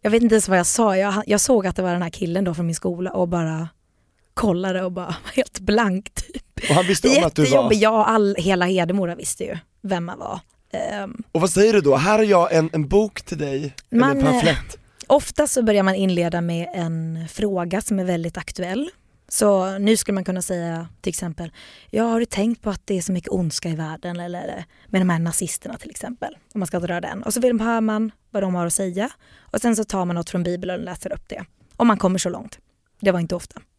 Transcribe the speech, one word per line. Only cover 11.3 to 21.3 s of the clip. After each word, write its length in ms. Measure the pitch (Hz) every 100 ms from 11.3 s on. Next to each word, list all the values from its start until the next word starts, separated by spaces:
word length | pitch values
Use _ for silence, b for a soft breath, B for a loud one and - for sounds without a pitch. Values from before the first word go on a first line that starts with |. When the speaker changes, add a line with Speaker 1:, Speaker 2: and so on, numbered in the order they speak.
Speaker 2:
Och 100 | 165
vad 80 | 175
säger 240 | 185 214
du 80 | 214
då? 140 | 143 131
Här 220 | 170 214
har 80 | 220
jag 280 | 185 170
en, 160 | 165 160
en 140 | 160 143
bok 340 | 196 214 -
till 160 | - 156
dig. 360 | 147 139 147 - _
Speaker 1:
Man, 200 | 233 262
Speaker 2:
eller 80 | 277
en 60 | 269
pamflett. 240 | 254 - 285 - -
Speaker 1:
eh, 40 | _ _ - 285
ofta 320 | - - 294
så 160 | 262
börjar 200 | 220 208
man 120 | 190 190
inleda 460 | 190 175 170 170
med 280 | 170 170 170
en 520 | 185 165 165 160 160 165
fråga 520 | - 208 190 175 185
som 180 | - 196
är 40 |
väldigt 340 | 180 170 165 180
aktuell. 520 | - - 180 202 320 _ _ _ _
Så 460 | - 208 196 185 196
nu 200 | 202 220
skulle 160 | -
man 100 | 196
kunna 180 | 185 185
säga 460 | - 175 170 165 165 -
till 80 | -
exempel, 420 | 165 175